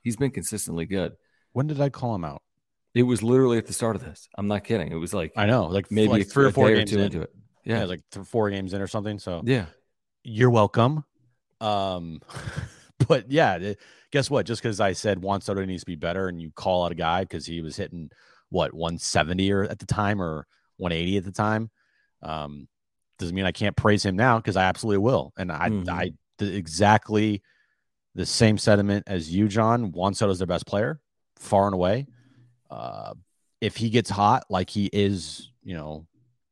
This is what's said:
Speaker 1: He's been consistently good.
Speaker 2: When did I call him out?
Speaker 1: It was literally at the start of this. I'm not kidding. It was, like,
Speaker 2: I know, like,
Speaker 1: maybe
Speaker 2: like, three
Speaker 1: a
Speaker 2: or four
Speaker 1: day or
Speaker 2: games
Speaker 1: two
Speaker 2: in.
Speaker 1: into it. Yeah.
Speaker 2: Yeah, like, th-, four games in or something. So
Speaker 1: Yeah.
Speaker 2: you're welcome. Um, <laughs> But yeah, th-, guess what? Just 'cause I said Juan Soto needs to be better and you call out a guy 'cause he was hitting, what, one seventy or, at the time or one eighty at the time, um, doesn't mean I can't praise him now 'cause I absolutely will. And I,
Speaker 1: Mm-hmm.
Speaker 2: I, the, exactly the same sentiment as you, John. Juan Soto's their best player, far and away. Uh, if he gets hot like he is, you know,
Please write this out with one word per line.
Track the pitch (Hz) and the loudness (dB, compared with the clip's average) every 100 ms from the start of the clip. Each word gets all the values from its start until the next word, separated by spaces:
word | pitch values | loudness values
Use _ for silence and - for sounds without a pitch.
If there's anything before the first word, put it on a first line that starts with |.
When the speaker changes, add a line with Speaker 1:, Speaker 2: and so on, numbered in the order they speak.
Speaker 1:
He's | 117 113 | -8 -2
been | 135 | -4
consistently | 117 82 104 - 85 82 | -4 -6 -6 -6 -6 -4
good. | 95 82 - _ _ _ | -2 -4 -6 _ _ _
Speaker 2:
When | 120 147 | -4 -4
did | 143 | -2
I | 143 | -2
call | - 123 | -2 -6
him | 104 80 | -4 -6
out? | 71 - _ _ _ _ | -10 -18 _ _ _ _
Speaker 1:
It | 120 | 2
was | 123 117 | 2 2
literally | 110 127 131 117 | 4 4 4 2
at | - | -2
the | |
start | - 117 101 | -4 -2 -2
of | |
this. | 82 80 - - | -8 -16 -18 -6
I'm | 101 | -2
not | 104 - | -2 -2
kidding. | 113 78 | -2 -2
It | 82 | -6
was, | 85 | -4
like, | 104 82 - | -4 -4 0
Speaker 2:
I | 104 | 2
know, | 123 80 | 2 2
like, | 95 98 | -2 0
Speaker 1:
maybe | 107 110 | 2 4
Speaker 2:
like, | 113 101 | 4 2
three | 139 135 | 4 4
Speaker 1:
a | |
Speaker 2:
or | |
four | 135 110 | 6 6
Speaker 1:
day | |
or | 107 | 6
Speaker 2:
games | 107 | 4
Speaker 1:
two | 101 | 2
Speaker 2:
in. | 101 | 0
Speaker 1:
into | 85 | -2
it. | 80 - _ _ | -8 -12 _ _
Yeah. | - 110 | -4 -2
Speaker 2:
Yeah, | 95 | -2
like, | 90 - | -6 -12
th-, | 101 92 | -16 -4
four | 117 107 | 0 0
games | 101 95 | 0 -4
in | 98 | -6
or | 98 | -4
something. | 113 104 104 | -4 -6 -6
So | 98 87 95 | -8 -6 -2
Speaker 1:
Yeah. | 131 85 - _ _ _ _ | -2 -2 -12 _ _ _ _
Speaker 2:
you're | - 107 123 | -12 2 6
welcome. | 120 104 - 117 151 - _ _ _ _ _ | 6 4 4 4 2 -6 _ _ _ _ _
Um, | 107 104 98 92 85 78 - | -4 -2 -2 -4 -8 -12 -16
<laughs> | - - - - - _ _ - | -14 -12 -10 -12 -16 _ _ 2
But | 143 107 | 2 2
yeah, | 143 135 90 | 2 2 2
th-, | 98 101 - _ _ | -4 -8 -12 _ _
guess | 147 131 | -2 0
what? | 135 101 | 0 0
Just | 113 | -2
'cause | 120 101 | -4 0
I | 104 | 0
said | 90 110 95 | 0 0 -2
Juan | 92 98 | -2 -4
Soto | - 98 95 | -2 -4 -4
needs | 90 | -6
to | - | -8
be | 82 | -8
better | 82 90 95 | -4 -4 -4
and | 87 | -6
you | 80 | -12
call | - 98 90 87 | -6 0 0 0
out | |
a | 85 | -2
guy | 82 87 95 | 0 0 -2
'cause | 85 76 | -8 -10
he | 85 | -10
was | 80 73 | -10 -8
hitting, | 90 87 73 - _ _ _ | -10 -10 -16 -18 _ _ _
what, | 92 76 | -2 0
one | - 82 82 | -2 -4 -4
seventy | - - 78 90 95 | -2 0 0 0 2
or, | 98 | 2
at | 101 - | 0 -6
the | - | -6
time | - 101 104 | -2 0 -2
or | 87 78 - _ _ - | -4 -6 -10 _ _ -8
one | 92 | -4
eighty | 82 87 101 | -2 0 -2
at | 92 | -4
the | |
time, | 95 107 110 110 - _ _ _ _ | -2 0 0 -4 -12 _ _ _ _
um, | 80 78 73 73 - _ _ _ _ _ | -10 -10 -10 -12 -18 _ _ _ _ _
doesn't | 87 92 | -6 -2
mean | 95 | -2
I | |
can't | 85 104 - | 0 -2 2
praise | 107 104 101 | 4 4 2
him | 92 | 2
now | 127 113 | 4 4
'cause | 110 95 | 2 2
I | |
absolutely | 92 90 107 101 | 2 0 0 0
will. | 107 120 67 - | 2 0 -2 -6
And | 92 | -8
I, | 76 90 | -4 -2
Speaker 1:
Mm-hmm. | 104 85 | -2 -4
Speaker 2:
I, | 78 90 71 _ - | -4 -6 -8 _ -8
the, | 104 95 | -6 -4
exactly | 80 80 101 107 - 107 107 104 - _ _ _ _ _ _ | -6 2 6 6 4 0 0 -2 -8 _ _ _ _ _ _
the | - 92 | -8 -4
same | - 113 104 | 4 4 4
sentiment | - 104 101 101 - | 4 4 4 0 -2
as | 95 78 | -6 -2
you, | 90 107 | 0 2
John. | 101 110 120 110 | 2 2 2 -2
Juan | 82 95 | -2 -2
Soto's | 92 101 90 | 0 0 0
their | 87 | -2
best | 87 - | -4 -2
player, | 101 120 156 _ _ _ _ | -2 -2 -6 _ _ _ _
far | - 101 101 | 0 2 2
and | |
away. | 95 90 113 139 _ _ _ _ _ _ | 2 0 0 -4 _ _ _ _ _ _
Uh, | 57 60 52 52 52 _ _ _ _ | -14 -12 -12 -14 -18 _ _ _ _
if | 110 - | -6 -4
he | 113 | 0
gets | 113 104 | 0 0
hot | 101 104 127 - | 2 4 4 2
like | 95 92 | -2 -2
he | - 101 | -2 -2
is, | 101 101 98 78 - - _ | 2 0 0 -6 -14 -18 _
you | - 87 | -14 -12
know, | 76 78 82 _ _ _ _ | -10 -12 -16 _ _ _ _